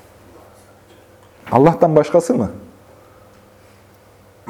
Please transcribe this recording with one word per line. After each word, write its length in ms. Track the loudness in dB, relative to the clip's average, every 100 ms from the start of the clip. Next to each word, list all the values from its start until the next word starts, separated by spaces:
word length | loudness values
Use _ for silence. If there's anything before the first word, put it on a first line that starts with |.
| -20 -20 -20 -20 -20 -20 -20 _ _ -20 _ _ _ _ -4
Allah'tan 440 | 2 2 2 2 2
başkası 380 | 2 0 0
mı? 160 | -4 -4 -8 -20 -20 -20 -20 -20 -20 -20 _ _ _ _ _ _ _ _ _ _ _